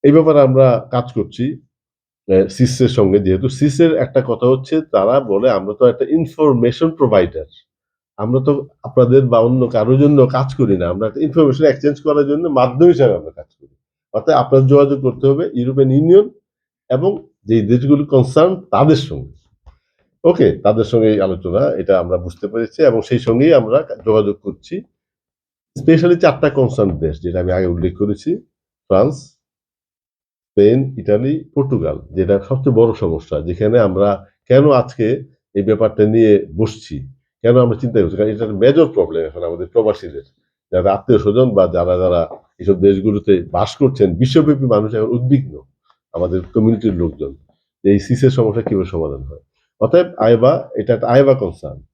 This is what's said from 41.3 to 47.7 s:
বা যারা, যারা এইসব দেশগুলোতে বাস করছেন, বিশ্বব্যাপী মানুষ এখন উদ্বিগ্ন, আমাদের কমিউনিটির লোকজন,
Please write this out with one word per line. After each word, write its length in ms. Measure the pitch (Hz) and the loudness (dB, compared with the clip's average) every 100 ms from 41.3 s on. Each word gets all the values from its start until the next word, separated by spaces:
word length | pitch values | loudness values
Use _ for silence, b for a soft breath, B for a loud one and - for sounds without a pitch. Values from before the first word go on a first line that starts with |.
| 110 127 | 0 0
বা 180 | 98 90 | 2 0
যারা, 300 | 87 87 90 | 0 -2 -2
যারা 240 | 92 87 80 - _ _ | 0 -2 -4 -10 _ _
এইসব 220 | 92 95 | -2 2
দেশগুলোতে 520 | 98 98 104 104 104 92 85 | 2 2 -2 -4 0 -2 -2
বাস 240 | 87 104 - | -4 -4 -2
করছেন, 400 | 135 135 95 85 | -2 0 -2 0
বিশ্বব্যাপী 500 | 127 147 147 139 131 | 0 2 2 0 0
মানুষ 280 | 107 107 | -2 -2
এখন 140 | 110 110 | -4 -4
উদ্বিগ্ন, 460 | 120 127 135 135 73 _ _ _ _ _ | -4 0 -2 -2 -16 _ _ _ _ _
আমাদের 280 | 85 90 92 90 | -8 -4 -4 -4
কমিউনিটির 400 | 113 110 113 110 | -2 0 0 -4
লোকজন, 420 | 90 85 71 71 69 _ _ _ | -4 -6 -6 -14 -14 _ _ _